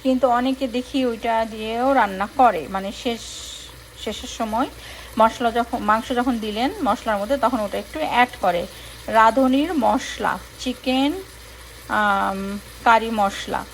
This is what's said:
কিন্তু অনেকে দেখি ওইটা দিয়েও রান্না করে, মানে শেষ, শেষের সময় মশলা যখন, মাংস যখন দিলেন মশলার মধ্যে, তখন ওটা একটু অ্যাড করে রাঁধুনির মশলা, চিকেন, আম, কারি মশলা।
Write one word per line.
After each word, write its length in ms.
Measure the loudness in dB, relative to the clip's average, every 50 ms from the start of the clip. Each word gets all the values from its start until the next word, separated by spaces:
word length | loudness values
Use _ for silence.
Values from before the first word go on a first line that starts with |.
| 2
কিন্তু 240 | 2 2 4 4 4
অনেকে 400 | 4 4 2 0 -2 -2 -4 -4
দেখি 380 | -4 -4 -6 -4 -2 -2 0
ওইটা 400 | 0 -2 -2 -2 0 0 0 0
দিয়েও 480 | -2 -6 -8 -6 -6 -4 0 2 2 4
রান্না 340 | 4 2 2 0 -4 -6 -6 2 6
করে, 300 | 6 6 6 2 -4 -4
মানে 220 | -6 -6 -6 -6
শেষ, 300 | -10 -6 -4 -4 -4 -4 -8 -12 -12 -12 -14 -14 -14 -14 -16 -18 -18 -20 -20 -20 -18 -12 -10
শেষের 260 | -8 -8 -8 -10 -12
সময় 380 | -6 -6 -6 -2 0 -2 -2 -2 -4 -14 -16 -16 -16 -16 -16 -10 4 6
মশলা 320 | 6 6 6 4 -2 0
যখন, 260 | 2 2 -2 0 -2 -4 2
মাংস 280 | 2 2 2 2 -2
যখন 260 | -2 0 2 0 0 -2
দিলেন 300 | -2 -4 -4 -2 -2 -2 -2 -2 0
মশলার 340 | 0 0 -2 0 -2 -2 -2
মধ্যে, 200 | 0 -2 -2 0
তখন 220 | 2 0 0 0
ওটা 180 | -4 -2 -4 -6
একটু 220 | -8 -6 -6 -6
অ্যাড 300 | -4 -2 2 2 2 2 0 -2
করে 260 | 0 0 0 0 -2 -6 -10 -16 -16 -16 -18 -14 -8 0
রাঁধুনির 680 | 4 6 6 6 6 6 4 4 4 2 2 2 0
মশলা, 640 | 2 2 2 2 2 -2 -6 -8 -4 -2 -2 -2 -2 -6 -14 -16 -10
চিকেন, 520 | -6 -6 -6 -6 -2 -2 0 2 2 2 0 -2 -8 -12 -18 -20 -20 -20 -20 -20 -20 -20 -20 -20 -10 -4
আম, 720 | -2 0 2 2 2 2 0 -2 -2 -4 -6 -6 -8 -8 -10 -14 -18 0 4
কারি 280 | 6 6 6 4 2
মশলা। 540 | 0 2 0 0 0 -4 -8 -6 -6 -6 -6 -8